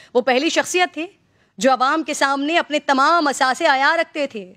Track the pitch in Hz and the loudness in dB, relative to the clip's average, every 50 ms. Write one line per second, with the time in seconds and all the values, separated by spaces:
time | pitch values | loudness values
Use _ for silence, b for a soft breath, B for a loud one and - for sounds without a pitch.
0 | B B B 247 240 - 247 254 285 330 - 320 277 - - 359 359 - - 294 | B B B -2 0 2 0 0 0 0 0 -2 -2 -2 0 -2 -2 -2 -4 -10
1 | 320 381 - _ _ _ _ _ _ _ _ - 190 269 262 214 254 269 302 320 | -12 -12 -14 _ _ _ _ _ _ _ _ -2 0 0 2 2 2 0 0 -2
2 | 302 302 294 - 302 277 277 277 277 294 330 339 302 - 294 294 - - 277 262 | -2 -4 -2 -2 0 0 0 -2 -2 -2 0 -2 -2 0 -4 -4 0 0 2 2
3 | 269 302 339 349 311 285 247 - 269 262 254 - 339 320 269 262 269 294 330 330 | 4 4 2 2 2 0 0 0 0 0 0 0 0 0 2 2 2 2 2 0
4 | 330 330 _ 320 277 277 - 220 190 180 196 | -2 -4 _ -6 -6 -6 -6 -12 -14 -16 -20